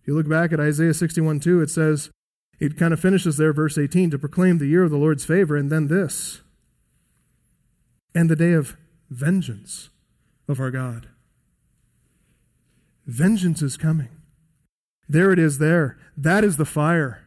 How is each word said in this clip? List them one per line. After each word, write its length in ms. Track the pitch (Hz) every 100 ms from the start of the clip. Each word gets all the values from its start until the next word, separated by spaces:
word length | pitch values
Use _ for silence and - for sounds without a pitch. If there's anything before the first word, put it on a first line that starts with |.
If 60 | -
you 80 |
look 140 | 151 151
back 240 | 160 170
at 80 | 156
Isaiah 340 | 151 151 165
sixty-one 460 | 160 165 170 160 151
two, 200 | 156 180
it 100 | 156
says, 400 | 165 156 151 - _ _ _ _ _
it 200 | 143 151
kind 160 | 165
of 60 | 165
finishes 360 | 185 190 180 143
there, 160 | 156
verse 240 | 147 156 151
eighteen, 340 | 143 180 180
"To 80 | 143
proclaim 400 | 143 - 180 170
the 100 | 139
year 160 | 170
of 60 | 180
the 60 | 147
Lord's 280 | 151 147
favor," 320 | - 170 185 147
and 140 | 139
then 180 | 156 147
this, 540 | 170 165 - - - _ _ _ _ _ _ _ _ _ _ _ _ _ _ _ _ _
"and 160 | 170 170
the 60 |
day 200 | 156 170
of 220 | 165 139 - _ _ _
vengeance 800 | 123 143 190 131 101 98 - - _ _ _ _ _ -
of 100 | 135
our 140 | 131
God." 360 | 127 127 117 - _ _ _ _ _ _ _ _ _ _ _ _ _ _ _ _ _ _ _ -
Vengeance 560 | 117 180 220 180 156
is 140 | 143 -
coming. 320 | 160 160 123 - _ _ _ _ _ _ _ _ _
There 220 | 151 190
it 80 | 180
is 200 | 160 139
there. 380 | 151 175 143 - _ -
That 260 | 147 196
is 140 | 208 156
the 80 |
fire. 560 | 151 151 151 170 139 110